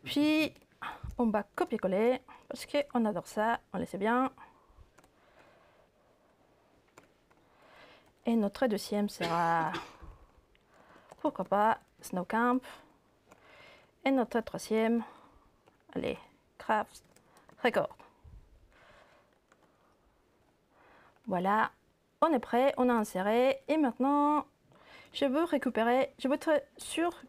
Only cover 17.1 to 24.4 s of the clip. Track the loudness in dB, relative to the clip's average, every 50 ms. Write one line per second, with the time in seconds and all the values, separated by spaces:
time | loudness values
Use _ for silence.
17.1 | _ -20 _ _ _ -20 _ -20 -12 -2 -2 0 2 0 -2 -2 -8 -16 -20 -20
18.1 | _ _ _ -20 -20 -20 -20 -20 -20 -20 -20 _ -20 -20 -20 -20 -20 -20 -20 -20
19.1 | -20 -20 _ _ _ _ _ _ -20 _ _ _ _ _ _ _ _ _ _ _
20.1 | _ _ _ _ _ _ _ _ _ _ _ _ _ _ -20 -20 -20 -20 -20 -20
21.1 | _ _ _ -4 -2 0 2 2 2 2 2 0 -2 _ _ _ _ _ _ _
22.1 | _ _ 2 4 4 0 0 0 2 4 4 4 2 2 2 2 2 2 0 -2
23.1 | -4 -2 0 2 2 4 4 2 0 -2 -2 0 2 2 2 2 2 0 0 2
24.1 | 4 4 4 4 2 0